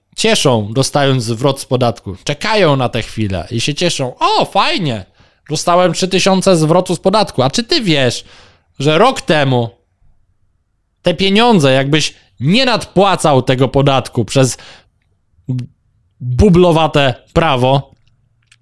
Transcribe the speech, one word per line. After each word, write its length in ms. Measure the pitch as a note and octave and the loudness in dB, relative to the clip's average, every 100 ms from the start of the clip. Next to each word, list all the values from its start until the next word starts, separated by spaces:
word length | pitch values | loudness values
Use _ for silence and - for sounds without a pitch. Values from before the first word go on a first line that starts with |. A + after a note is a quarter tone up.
| _ - | _ -4
cieszą, 580 | A3 G#3+ C#3 A#2 G2+ | -2 0 2 0 -2
dostając 500 | A#2 C3 D3 C#3 C3 | -4 -2 0 0 0
zwrot 380 | A2+ A2+ C#3 C3+ | -4 -2 -2 -4
z 40 | - | -4
podatku. 500 | B2 A#2+ - - F#2 | -2 -2 -4 -10 -10
Czekają 520 | - C#3+ G#3+ A3 E3 C3+ | -10 -6 -2 0 2 0
na 140 | A#2+ | -2
tę 120 | A#2+ | -4
chwilę 460 | - - G#2 F#2 E2+ | -8 -6 -4 -6 -6
i 100 | A#2 | -6
się 120 | D3+ | -4
cieszą. 400 | D3 F3 - B2+ - | -4 -4 -4 -6 -4
„O, 260 | E4+ G#4+ - | -2 -2 -2
fajnie, 600 | F#3+ C4 D#4 D3+ G#2+ - _ _ _ - | -2 0 -2 -4 -6 -10 _ _ _ -10
dostałem 440 | D3+ - F3+ F3+ | -6 0 2 2
trzy 140 | - F#3 | 0 -2
tysiące 500 | F#3 G3 F#3+ G3 F3 | 0 2 2 2 2
zwrotu 380 | D#3 F3 F3+ F3 | 2 2 0 -2
z 40 | |
podatku.” 420 | G3 G#3+ G3 - | 0 0 0 0
A 60 | B2+ | -2
czy 140 | A#3+ | -2
ty 180 | A#3 E4 | -2 -2
wiesz, 440 | G#3 D3 B2+ - - - - _ _ - | 0 0 0 -2 -10 -20 -20 _ _ -4
że 180 | C#3 D#3 | 0 2
rok 240 | B3 C4+ | 2 0
temu 480 | - D#3 C3+ B2 A#2 - _ _ _ _ _ _ _ _ _ _ _ _ | 0 0 2 0 -2 -8 _ _ _ _ _ _ _ _ _ _ _ _
te 120 | F3+ | -4
pieniądze, 580 | F3 G3 G3+ A#3+ G3+ C#3 | 0 0 2 4 4 4
jakbyś 420 | C3 C#3 D3+ - - _ - | 2 0 -2 -2 -8 _ -6
nie 260 | C3+ A3+ B3+ | 0 0 0
nadpłacał 760 | G#3 - F3+ G3 F3 E3 C3+ | -2 -2 0 2 2 2 2
tego 260 | B2+ B2+ C3 | 0 0 0
podatku 580 | C#3 C#3 C3+ - - G#2 | 2 2 0 -2 -4 -2
przez 320 | C3+ C3 - - - _ _ _ _ _ _ - B2+ A#2+ _ _ _ _ - | 0 0 -2 -16 -20 _ _ _ _ _ _ -8 -8 -8 _ _ _ _ -12
bublowate 960 | B2+ B2 G#3+ E3+ F3+ D#3+ D#3 D3 C#3 - _ | -4 2 4 4 4 2 2 2 0 -2 _
prawo, 580 | E3+ D#3+ C3 B2+ C#3 - _ _ _ _ _ _ _ | -2 0 2 2 0 -2 _ _ _ _ _ _ _